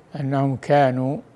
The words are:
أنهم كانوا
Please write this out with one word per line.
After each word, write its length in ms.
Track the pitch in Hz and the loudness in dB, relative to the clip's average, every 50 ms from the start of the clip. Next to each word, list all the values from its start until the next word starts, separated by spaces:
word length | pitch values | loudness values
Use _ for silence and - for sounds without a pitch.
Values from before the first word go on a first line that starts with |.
| _ _ - 139 | _ _ -10 -8
أنهم 360 | 139 135 139 135 139 139 131 | -6 -2 -2 0 0 0 -2
كانوا 600 | - - - 143 147 139 131 127 131 127 131 147 226 - _ - | -2 0 2 4 4 4 4 2 0 -4 -4 -6 -8 -10 _ -20